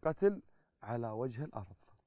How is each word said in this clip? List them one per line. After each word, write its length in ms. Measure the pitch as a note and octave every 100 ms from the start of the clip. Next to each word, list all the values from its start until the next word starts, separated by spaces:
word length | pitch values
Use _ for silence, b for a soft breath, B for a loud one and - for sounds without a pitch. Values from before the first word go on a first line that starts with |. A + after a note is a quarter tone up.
قتل 400 | D#3+ D#3+ G3 G3 - - _ _
على 280 | G#2 A#2+ A#2
وجه 340 | A2 C3 A#2
الأرض. 320 | D3+ - F#2+ F#2+ - -